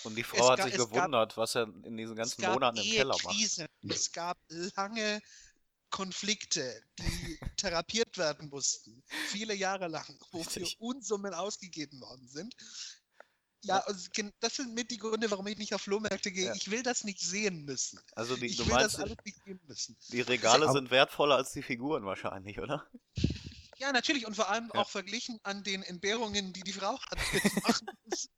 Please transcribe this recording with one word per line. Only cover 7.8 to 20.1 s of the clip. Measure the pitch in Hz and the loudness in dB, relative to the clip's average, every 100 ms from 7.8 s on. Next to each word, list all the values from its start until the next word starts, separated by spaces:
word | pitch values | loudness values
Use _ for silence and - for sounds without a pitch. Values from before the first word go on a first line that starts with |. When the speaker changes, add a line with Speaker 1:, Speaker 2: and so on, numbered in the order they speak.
| 175 220 226 - | 0 0 0 0
Speaker 2:
werden | 160 147 156 | -2 -2 -8
mussten, | 139 - - - 117 _ | -4 -2 -2 -8 -20 _
viele | 311 311 202 220 202 | -6 -4 -4 -4 0
Jahre | 185 196 175 | 0 0 -2
lang, | 156 - 143 - | -4 -8 -16 -12
wofür | 170 170 - | -8 -6 -4
Speaker 1:
Richtig. | 170 - | -6 -6
Speaker 2:
Unsummen | 226 269 214 208 196 | -6 -6 -4 -4 -2
ausgegeben | 165 196 208 185 160 147 135 | -4 -4 -6 -10 -10 -10 -12
worden | 107 131 123 | -18 -18 -14
sind. | 139 220 - 226 - - - _ _ - _ _ _ | -10 -10 -14 -18 -14 -14 -16 _ _ -20 _ _ _
Ja, | 196 190 | 0 2
Speaker 1:
Ja. | - | 2
Speaker 2:
also | 196 180 | -4 -4
gen-, | - 208 - | -4 -6 -4
das | 233 - | -4 -2
sind | 254 | -4
mit | 226 240 | -4 -4
die | 233 | -4
Gründe, | 220 220 220 | -2 0 0
warum | 196 196 | 0 -2
ich | 208 | -6
nicht | 208 | -4
auf | 196 | -4
Flohmärkte | - 202 214 196 208 | 0 0 0 -2 -2
gehe. | 190 185 | -2 -2
Speaker 1:
Ja. | 208 | -2
Speaker 2:
Ich | - | -2
will | 220 | -2
das | 247 247 | 0 -2
nicht | 214 190 | -4 -4
sehen | 170 196 208 170 143 | -4 0 0 -2 -6
müssen. | 127 - - - - | -4 -4 -6 -14 -6
Speaker 1:
Also | 117 123 | -2 -2
die, | 120 | 0
Speaker 2:
Ich | 113 | 0
Speaker 1:
du | 117 | 4
Speaker 2:
will | |
das | 120 139 - | 6 6 2
Speaker 1:
meinst, | |
Speaker 2:
alles | 101 - 208 | -4 -6 -12
nicht | - | -14
sehen | 196 190 147 | -14 -14 -12
müssen. | 117 - 113 - | -10 -10 -10 -4